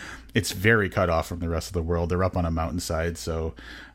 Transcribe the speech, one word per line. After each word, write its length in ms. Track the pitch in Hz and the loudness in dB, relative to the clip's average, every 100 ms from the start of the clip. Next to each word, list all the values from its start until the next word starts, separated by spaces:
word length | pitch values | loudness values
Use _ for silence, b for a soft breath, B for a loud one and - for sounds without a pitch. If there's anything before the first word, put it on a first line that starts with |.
| B B B | B B B
it's 200 | - 92 | -2 -2
very 360 | 95 98 113 98 | 2 4 6 4
cut 200 | - 92 | 2 4
off 180 | 82 82 | 2 0
from 120 | 87 | -4
the 100 | 85 | -2
rest 180 | 85 - | -2 -2
of 60 | |
the 100 | 87 | -4
world. 260 | 82 85 85 | 0 0 2
They're 140 | 87 | 2
up 120 | 92 90 | 2 2
on 100 | 85 | 0
a 60 | |
mountainside, 680 | 80 80 85 - 80 82 82 | 0 -2 -4 -2 -2 -2 -4
so, 360 | - 80 80 - B B B | -4 -2 -4 -6 B B B